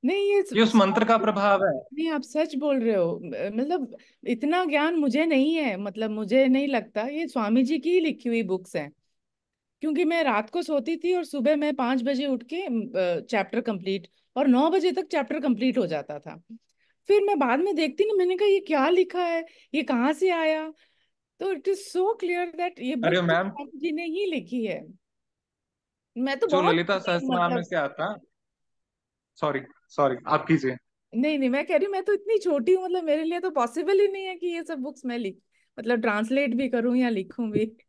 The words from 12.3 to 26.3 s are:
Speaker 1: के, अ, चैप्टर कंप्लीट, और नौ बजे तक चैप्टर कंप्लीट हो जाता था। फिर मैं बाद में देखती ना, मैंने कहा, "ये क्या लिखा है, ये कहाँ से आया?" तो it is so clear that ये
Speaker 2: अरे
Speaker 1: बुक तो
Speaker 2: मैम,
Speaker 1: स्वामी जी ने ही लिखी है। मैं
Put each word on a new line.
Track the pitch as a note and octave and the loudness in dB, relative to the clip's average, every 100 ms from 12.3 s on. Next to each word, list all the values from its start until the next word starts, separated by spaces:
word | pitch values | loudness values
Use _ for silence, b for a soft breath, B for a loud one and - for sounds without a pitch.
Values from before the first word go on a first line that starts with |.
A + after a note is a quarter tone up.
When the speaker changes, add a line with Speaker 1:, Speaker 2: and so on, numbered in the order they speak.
| B3+ | -4
Speaker 1:
के, | A#3+ E4 F#4+ | -4 -6 -4
अ, | A#3 G3+ - F3+ E3+ | -4 -4 -2 0 -2
चैप्टर | - G#3+ F#3+ A3+ | -2 -2 -2 -4
कंप्लीट, | A#3+ G3 F#3 F#3+ - _ _ - | -4 -6 -4 -6 -8 _ _ -2
और | D4 | 2
नौ | B3 D#4 | 4 4
बजे | F#4 F4 | 2 0
तक | F4 | -2
चैप्टर | - E4+ C#4 D4 | -2 -4 -2 -4
कंप्लीट | C4 A3+ B3+ C4 | -2 0 0 0
हो | F#3 | -2
जाता | D#3 C#3+ D3 | -4 -6 -12
था। | D#3+ D#3+ _ A3+ _ _ _ _ _ | -12 -20 _ -20 _ _ _ _ _
फिर | G4+ | 2
मैं | G4+ G4 | 4 2
बाद | C4+ B3+ | 2 2
में | F#4 | 0
देखती | D#4+ D#4 C4+ | 0 -2 0
ना, | G#4 | -2
मैंने | G#4 F4+ F#4 | 2 0 2
कहा, | G#4 | 2
"ये | G4 | 2
क्या | G4 D#4 C4+ | 2 0 4
लिखा | F4+ F4+ F4+ | 4 2 0
है, | F4 E4 E4 b b | -2 -2 -6 b b
ये | C#4+ | -6
कहाँ | B3+ B3+ B3+ | -2 0 0
से | D4+ F#4+ | 2 0
आया?" | E4+ D#4+ D#4 D#4+ D#4 _ _ _ _ _ _ | 2 0 0 -4 -12 _ _ _ _ _ _
तो | F#4+ | -6
it | F4+ | -4
is | F#4+ F#4+ - F4 | -2 -4 -4 -2
so | |
clear | F#4 A4+ F4+ F4 F4 | -2 0 -2 -2 -4
that | E4 F4 F4+ | -4 -6 -4
ये | B3+ | -6
Speaker 2:
अरे | C4+ | -2
Speaker 1:
बुक | E3+ | 2
तो | F3 | 2
Speaker 2:
मैम, | E3+ E3 F#3+ | 2 2 0
Speaker 1:
स्वामी | G#3+ C#4+ C#4+ | -6 -14 -8
जी | D#4 | -6
ने | D4+ | -4
ही | E4+ E4 G4+ | -4 -4 -2
लिखी | D#4 F3 B3 A3 | -4 -6 -6 -4
है। | D#3 D#3+ F#3+ _ _ _ _ _ _ _ _ _ _ _ - | -6 -10 -20 _ _ _ _ _ _ _ _ _ _ _ -6
मैं | C4 | -4